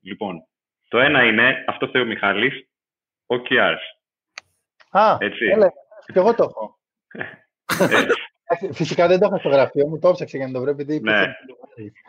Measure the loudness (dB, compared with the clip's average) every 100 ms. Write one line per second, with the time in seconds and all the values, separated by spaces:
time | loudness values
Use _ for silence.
0 | -18 -10 -10 -10 _ _ _ _ -4 0
1 | 2 4 4 4 2 0 -6 -6 -2 -2
2 | -2 -2 -2 0 -2 -4 -18 _ _ _
3 | _ _ -6 -6 0 2 2 0 -8 -20
4 | _ _ _ -20 _ _ _ _ _ 2
5 | 2 2 -2 -2 0 4 2 0 _ -20
6 | -4 2 2 2 -2 -4 -14 _ _ _
7 | _ -14 -14 -16 _ _ -8 -2 0 0
8 | 0 -2 -6 _ -6 -6 -6 -6 -4 0
9 | 2 4 2 0 2 2 2 0 -2 0
10 | 0 0 -4 -8 -8 -6 -4 -4 -4 -4
11 | 0 0 0 -4 -20 -20 -20 -20 -20 _